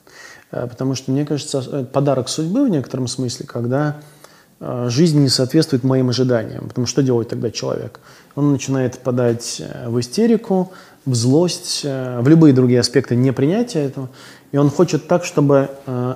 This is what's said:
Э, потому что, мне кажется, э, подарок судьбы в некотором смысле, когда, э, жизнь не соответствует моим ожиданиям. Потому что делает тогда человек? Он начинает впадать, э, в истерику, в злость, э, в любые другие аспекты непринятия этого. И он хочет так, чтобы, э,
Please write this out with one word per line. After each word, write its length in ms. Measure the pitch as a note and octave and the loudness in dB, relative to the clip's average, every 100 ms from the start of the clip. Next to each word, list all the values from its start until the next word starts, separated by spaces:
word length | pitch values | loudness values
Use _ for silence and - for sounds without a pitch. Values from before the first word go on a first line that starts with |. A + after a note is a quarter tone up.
| _ - - - _ | _ -20 -20 -20 _
Э, 160 | - B2 | -8 -8
потому 280 | A2+ C3 C3 | -6 -4 -4
что, 160 | - | -2
мне 140 | C3+ D3 | -2 -2
кажется, 380 | D3 - C#3 B2+ | -4 -4 -6 -4
э, 120 | C#3+ B2 | -6 -4
подарок 440 | C#3+ C#3 C3 A#2+ | 0 0 0 -2
судьбы 360 | - D#3+ A3+ C#4 | -4 -2 0 0
в 40 | |
некотором 380 | D#3 A#2+ C3 B2 | 0 -2 -6 -6
смысле, 380 | - B2+ - - | -4 -6 -8 -10
когда, 520 | B2 A#2+ C3+ D3+ D3 - - - _ _ - | -6 -2 0 -2 -4 -14 -20 -20 _ _ -16
э, 280 | - B2+ B2 | -10 -6 -2
жизнь 300 | A#2+ E3+ D3 | 2 4 4
не 80 | C#3 | 2
соответствует 540 | - B2 D#3+ D3 C3 | 2 0 0 0 0
моим 260 | C3 C3 B2+ | 0 2 0
ожиданиям. 580 | A#2+ B2+ A#2 A2 B2 A#2 | 0 0 0 -2 -10 -8
Потому 200 | B2+ A#2+ | -6 -2
что 160 | - | 0
делает 240 | C3 A#2+ A2+ | 0 0 -2
тогда 220 | B2 A#2+ | -4 -6
человек? 480 | - C3 - A#2+ - - - _ - | -4 -6 -6 -8 -14 -20 -20 _ -2
Он 160 | D3 | 0
начинает 440 | C3+ - C3+ B2+ - | 0 0 -2 -2 -4
впадать, 640 | C3 B2 A#2+ A#2 - - | -2 0 2 0 -4 -10
э, 280 | - - B2 | -12 -10 -6
в 100 | A#2 | -4
истерику, 720 | A#2+ - A#3 A3 - F#3+ F#3 - - - C3+ | -2 0 2 2 2 -2 -2 -8 -20 -10 -4
в 80 | A#2+ | 0
злость, 680 | A#2+ D3 F3 - - - | 2 4 2 -2 -8 -8
э, 380 | D3 C3+ B2+ B2 | -6 -6 -6 0
в 60 | B2 | 6
любые 260 | E3 D#3 | 8 8
другие 260 | B2+ B2+ B2 | 6 6 4
аспекты 360 | A#2 C#3 - A#2+ | 2 0 2 2
непринятия 680 | C3 B2 C#3 G#3 A#3+ D#3+ C#3 | 2 2 0 0 -2 -4 -4
этого. 240 | C#3 B2+ - - - _ | -6 -14 -16 -20 -20 _
И 40 | C#3 | 0
он 120 | C#3+ | 2
хочет 380 | C#3+ F3+ D3+ - | 4 2 0 0
так, 180 | F3+ F3 | -2 0
чтобы, 440 | - C#3+ C#3 C#3 - - | 0 4 4 2 -6 -8
э, 300 | B2 B2 | -6 -4